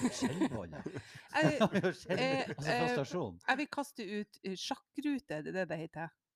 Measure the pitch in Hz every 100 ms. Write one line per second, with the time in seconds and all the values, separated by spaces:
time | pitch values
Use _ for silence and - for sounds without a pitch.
0 | 247 - 262 165 262 135 123 151 - 139
1 | - - - 285 311 202 202 202 175 160
2 | - 185 262 269 - - 143 240 240 247
3 | 135 180 123 87 - 262 294 - 277 -
4 | 190 208 208 - 190 185 - 269 _ -
5 | 294 269 - 151 151 180 175 160 160 151
6 | 160 - _